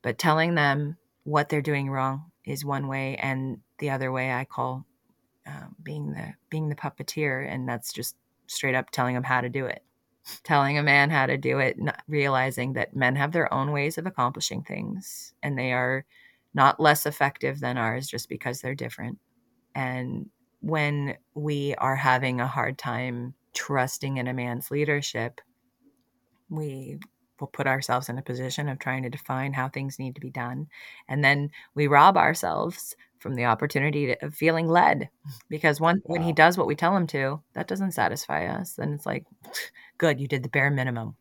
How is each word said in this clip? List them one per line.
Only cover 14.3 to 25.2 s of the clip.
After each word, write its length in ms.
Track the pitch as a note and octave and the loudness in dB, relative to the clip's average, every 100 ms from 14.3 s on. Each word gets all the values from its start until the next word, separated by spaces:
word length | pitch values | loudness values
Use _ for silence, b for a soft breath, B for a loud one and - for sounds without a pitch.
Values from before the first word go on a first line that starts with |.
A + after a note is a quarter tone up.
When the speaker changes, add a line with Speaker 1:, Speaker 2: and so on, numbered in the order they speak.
| - - - | 0 -6 -6
Speaker 1:
things, 680 | - - - F#3+ - - - _ | -6 -8 -6 -8 -12 -16 -16 _
and 140 | C#3+ C3+ | -4 -2
they 140 | B2+ | 0
are 320 | B2+ B2+ C3 - b b b b | 0 0 -2 -6 b b b b
not 260 | D3 C3+ - | 6 6 8
less 260 | D#3 D3+ D3+ | 6 6 2
effective 540 | - C#3+ - C3+ C#3 | 0 0 0 -4 -2
than 180 | B2 B2+ | -4 -2
ours 300 | A2+ B2 C#3 | -2 -2 -6
just 200 | A#2 - | -8 -8
because 320 | B2 B2+ B2+ | -6 -6 -6
they're 140 | B2+ | -6
different. 440 | C#3 A#2+ - A#2 - _ _ _ _ _ | -6 -8 -8 -10 -10 _ _ _ _ _
And 540 | C3+ B2+ B2+ B2+ A2+ - _ _ _ | -6 -4 -4 -6 -6 -10 _ _ _
when 560 | D3+ D#3 D3 D3 C#3+ - _ | -4 0 0 0 -2 -6 _
we 400 | D3 D3+ C#3+ C#3+ - | -6 -2 -2 -2 0
are 200 | C3+ C3 | 0 2
having 440 | C#3 B2+ C3 B2 | 4 4 2 0
a 60 | B2+ | -2
hard 320 | B2 A#2+ C3+ | -2 -2 -4
time 560 | B2+ A#2 B2+ A#2+ B2 - _ | -4 -4 -4 -6 -8 -12 _
trusting 640 | - - C#3 B2+ - C#3 C3+ | -10 -2 0 0 -4 -6 -4
in 100 | B2+ | -4
a 40 | |
man's 380 | B2+ B2 A#2+ - | -4 -4 -6 -4
leadership, 680 | C#3+ D3+ C#3+ C#3+ A#2 | -2 0 0 -2 -4